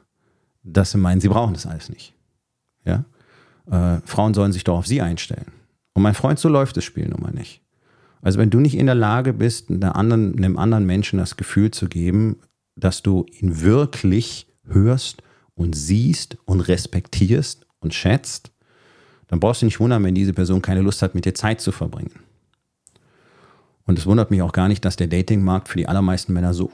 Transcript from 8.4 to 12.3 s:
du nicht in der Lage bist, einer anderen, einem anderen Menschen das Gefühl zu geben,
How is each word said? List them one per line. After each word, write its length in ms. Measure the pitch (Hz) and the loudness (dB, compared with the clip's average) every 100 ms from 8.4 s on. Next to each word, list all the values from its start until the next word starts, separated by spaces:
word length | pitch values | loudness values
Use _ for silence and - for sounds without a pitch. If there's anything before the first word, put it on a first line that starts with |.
| 110 | 4
du 100 | 113 | 4
nicht 180 | 147 127 | 2 2
in 80 | 135 | 2
der 100 | 123 | 2
Lage 380 | 107 117 127 | 2 0 0
bist, 380 | 107 117 - - | 0 -2 -2 -6
einer 240 | 90 95 - | -2 0 2
anderen, 420 | 107 113 104 - | 2 2 2 2
einem 200 | 95 92 | 0 2
anderen 280 | 104 110 95 | 2 2 2
Menschen 320 | 95 101 95 | 0 0 -2
das 200 | 87 - | -4 -8
Gefühl 340 | 98 - 110 | -4 0 0
zu 160 | - 87 | 0 -6
geben, 480 | 85 87 98 110 | -2 0 2 0